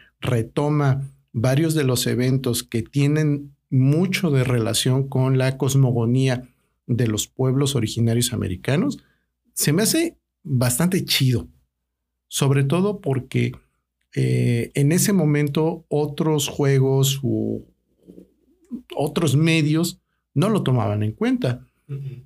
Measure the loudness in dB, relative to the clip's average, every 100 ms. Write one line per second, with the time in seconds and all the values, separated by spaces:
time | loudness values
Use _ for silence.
0 | _ -8 -2 -2 -2 -2 0 2 2 0
1 | -4 -14 _ -2 0 2 2 0 0 0
2 | 0 0 0 0 0 -4 -4 -6 -4 0
3 | 0 2 0 -2 -6 _ -2 2 4 2
4 | 0 0 0 0 2 0 0 0 0 0
5 | 0 0 0 2 0 0 0 2 2 2
6 | 0 2 0 -2 -6 _ _ _ -4 -2
7 | 0 -2 -6 -4 0 0 0 0 -2 0
8 | 0 0 0 -2 -4 -4 -2 0 0 -4
9 | _ _ _ _ _ -4 0 2 2 0
10 | -2 -6 _ _ -4 0 0 2 0 0
11 | -2 0 2 0 -4 _ _ _ _ _
12 | _ _ -10 -2 2 2 2 0 0 -2
13 | -4 -4 -2 -2 -2 -6 _ _ _ _
14 | _ -2 0 0 0 0 -2 0 2 2
15 | 2 2 2 2 0 0 -2 -4 -4 -4
16 | -2 -2 -2 0 -2 0 2 4 2 2
17 | 0 0 -2 -2 -2 -6 -10 _ _ _
18 | -20 -20 -20 _ _ _ -16 -16 -12 -6
19 | -4 -2 0 2 2 2 2 0 -2 -6
20 | _ _ _ -2 0 2 0 0 0 -2
21 | -2 -2 -2 0 -2 -4 -10 _ -14 -12
22 | -12 -14